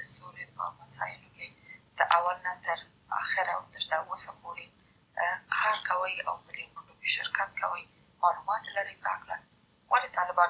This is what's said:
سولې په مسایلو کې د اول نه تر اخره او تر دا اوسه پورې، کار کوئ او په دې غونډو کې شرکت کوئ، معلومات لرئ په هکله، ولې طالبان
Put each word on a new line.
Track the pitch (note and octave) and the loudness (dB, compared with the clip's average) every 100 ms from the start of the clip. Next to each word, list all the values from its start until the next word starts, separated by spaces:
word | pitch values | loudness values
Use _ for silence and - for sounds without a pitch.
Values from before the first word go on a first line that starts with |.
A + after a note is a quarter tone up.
| - | -8
سولې | - - - - - | -8 -10 -14 -14 -6
په | F2 - | -8 -6
مسایلو | - - F#2 - - - | -6 -4 -4 -8 -16 -14
کې | - - - - _ - | -14 -14 -20 -20 _ 2
د | - E3+ | 6 6
اول | F3 F3+ F#3 | 4 0 -4
نه | F3+ - | -4 -2
تر | E3+ - _ - - | -2 -4 _ -6 -4
اخره | - - F#3 F3+ | -2 0 0 -2
او | - | -4
تر | - - | -8 -2
دا | D#3+ | -2
اوسه | F3 - - - | 0 -2 -2 -4
پورې، | - - - _ - _ _ - F3 - - - | -12 -12 -14 _ -20 _ _ -2 0 -2 -2 0
کار | G#3+ - - | 2 2 0
کوئ | F3+ F#3 F#3 - | 0 0 -2 -4
او | - | -4
په | - - | -6 -12
دې | - | -12
غونډو | - - - | -14 -18 -6
کې | - - | -2 -2
شرکت | - - G3 - | 0 -2 -2 -2
کوئ، | F#3 F3 - _ _ - | -2 -2 -10 _ _ 2
معلومات | F3 E3+ - A3 - G3+ | 2 2 0 -2 -2 -4
لرئ | G3 - | -4 -4
په | F#3 | -6
هکله، | F#3 - E3+ - _ _ _ - | -4 -6 -12 -12 _ _ _ 2
ولې | B3 C4 - | 2 4 0
طالبان | F3+ F3+ E3+ | 2 6 4